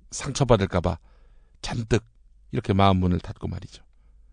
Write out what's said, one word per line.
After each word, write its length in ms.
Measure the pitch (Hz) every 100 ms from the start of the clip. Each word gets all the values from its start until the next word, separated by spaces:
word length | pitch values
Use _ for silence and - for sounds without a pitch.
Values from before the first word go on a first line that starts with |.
| -
상처받을까 680 | - 139 127 123 110 95 90
봐 200 | 85 82 - _ - - _ _
잔뜩 420 | - 131 110 117 - _ _ _ -
이렇게 180 | 127 -
마음 260 | 98 98 92
문을 220 | 90 87
닫고 280 | - - 87
말이죠. 360 | 90 - - - _ - - -